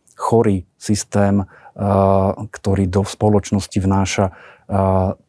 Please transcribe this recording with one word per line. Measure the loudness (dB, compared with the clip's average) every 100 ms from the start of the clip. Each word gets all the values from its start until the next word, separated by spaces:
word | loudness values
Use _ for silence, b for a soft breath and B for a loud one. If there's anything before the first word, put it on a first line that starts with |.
| _ -6
chorý | 0 2 2 0 -6 _
systém, | -4 -4 -2 0 2 2 -2
a, | B B -6 -2 2 4 2 0 -4 -10
ktorý | -8 -2 0 0
do | 0 -2
spoločnosti | -2 2 2 0 -4 -2 -2
vnáša, | 0 0 0 0 -2 B B B -6
a, | -2 0 0 -2 -6